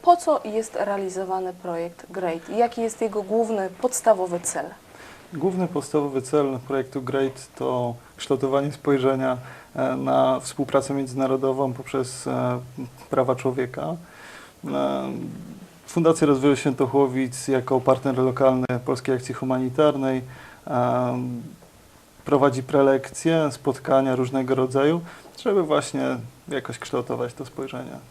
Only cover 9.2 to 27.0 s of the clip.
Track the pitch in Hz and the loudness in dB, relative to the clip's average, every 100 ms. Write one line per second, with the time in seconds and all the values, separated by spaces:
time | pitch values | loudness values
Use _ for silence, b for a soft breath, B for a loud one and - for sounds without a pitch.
9.2 | 131 127 B B B - 131 131 135 131 | 0 -2 B B B -4 -2 -2 2 4
10.2 | 131 131 - - 131 139 131 139 131 127 | 4 2 -4 -6 2 2 2 -4 -4 -2
11.2 | 131 135 135 131 139 123 - 139 123 - | 0 2 0 0 -2 -4 -4 -4 -4 -6
12.2 | - 127 123 123 127 - 127 - - 139 | -4 -2 -2 -2 -8 -12 -14 -14 -2 2
13.2 | 131 127 131 127 123 135 151 170 170 B | 2 0 0 -2 -4 -4 -6 -6 -10 B
14.2 | B B B - 143 - 95 67 65 64 | B B B -14 -6 -2 -2 -2 -6 -8
15.2 | - - - - - - - 175 165 160 | -10 -12 -16 -18 -20 -20 -6 2 4 4
16.2 | 151 135 139 135 147 127 131 135 139 127 | 4 6 6 4 2 2 2 4 4 2
17.2 | 131 127 - 131 123 131 131 131 139 127 | -2 -4 0 0 2 2 4 2 2 2
18.2 | 131 127 135 127 127 123 127 131 - 127 | 0 4 4 4 0 -4 -2 -4 0 -2
19.2 | 127 123 131 127 127 127 151 143 135 131 | -2 -6 -2 -2 -2 4 4 4 0 -2
20.2 | 127 B B B - 127 123 123 123 123 | -6 B B B -4 0 2 2 0 -2
21.2 | 127 120 - - - - - - _ - | -4 -8 -12 -18 -20 -20 -20 -20 _ -14
22.2 | - 143 139 127 127 143 139 135 135 - | 2 4 4 2 0 4 6 4 0 -4
23.2 | 165 165 151 - - 127 - 135 135 127 | 0 2 0 -2 -4 -4 2 2 4 0
24.2 | 127 135 127 131 127 135 143 170 170 B | 0 -2 0 2 2 2 2 2 -4 B
25.2 | B - 240 202 156 147 147 143 131 127 | B -6 0 0 2 0 0 -4 -2 -4
26.2 | 117 - - 139 - 117 - 131 | -8 -18 -8 -8 -8 -12 -6 -4